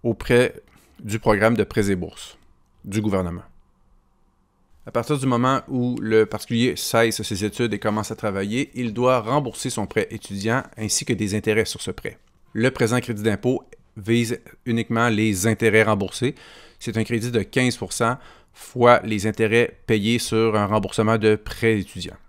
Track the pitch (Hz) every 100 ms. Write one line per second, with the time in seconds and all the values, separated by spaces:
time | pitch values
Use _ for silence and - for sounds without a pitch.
0 | 120 107 - 123 123 - _ _ _ _
1 | 110 110 - 107 107 117 101 - 101 95
2 | 82 - - - _ _ _ _ - 101
3 | 107 98 90 87 - - _ _ _ _
4 | _ _ _ _ _ _ _ _ - 123
5 | 117 147 135 120 127 135 - 131 123 120
6 | 110 110 107 104 - 117 123 76 - 117
7 | 113 113 107 98 104 - 120 101 107 107
8 | 104 110 107 98 101 117 139 - 120 104
9 | 123 127 107 143 135 - 135 117 98 -
10 | 95 110 - 98 104 123 - - 110 -
11 | - 104 107 104 104 107 107 - - -
12 | - - _ _ _ 113 113 - 117 123
13 | 120 107 107 98 123 131 - - _ -
14 | 101 120 113 113 - - - 117 113 113
15 | 120 107 110 95 104 110 113 107 107 104
16 | 98 - 123 - - - - _ - 110
17 | 107 117 117 120 95 - 127 117 95 -
18 | 117 127 - - _ - - 123 120 120
19 | 110 107 104 104 110 117 120 - - 110
20 | 104 120 - 110 113 107 101 107 101 -
21 | 107 110 107 107 - - 117 110 92 -
22 | 90 -